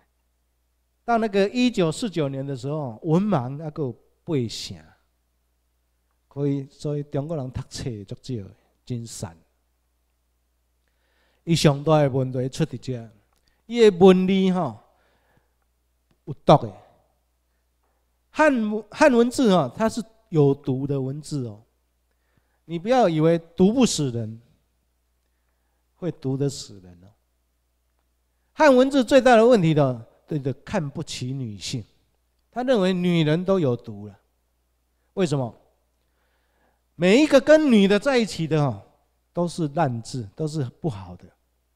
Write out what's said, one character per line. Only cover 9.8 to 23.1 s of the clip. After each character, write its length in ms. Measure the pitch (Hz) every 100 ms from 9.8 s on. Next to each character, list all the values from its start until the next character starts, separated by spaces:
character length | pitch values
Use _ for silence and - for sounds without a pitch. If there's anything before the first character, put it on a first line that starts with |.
| _ _ _ _ _ _ _ _ _ _ _ _ _ _ _ _ -
伊 100 | 165
上 260 | 160 139
大 180 | 147 156
的 100 | 143
问 200 | 131 131
题 200 | 127 131
出 160 | - 160
伫 120 | 117
遮， 320 | - 123 113 107 _ _ _ _ -
伊 240 | 240 214
的 80 | 170
文 300 | 190 185 185
理 240 | 196 190
吼 260 | 180 151 110 _ _ _ _ _ _ _ _ _ _ _ _ _ _ -
有 80 |
毒 240 | - - 151
的。 260 | 110 95 _ _ _ _ _ _ _ _ _ _ _ _ _ _ _ -
汉， 480 | 311 254 214 214 -
汉 240 | - 302
文 160 | 240 240
字 260 | 269 247 180
吼， 140 | 131
它 180 | - 220
是 160 | 226 - _ _
有 260 | 160 143 139
毒 320 | - 131 143
的 120 | 139
文 220 | 131 147
字 240 | - 147 117
哦。 160 | 104 _ _ _ _ _ _ _ _ _ _ -
你 140 | 170
不 80 | 190
要 200 | 254
以 120 | 202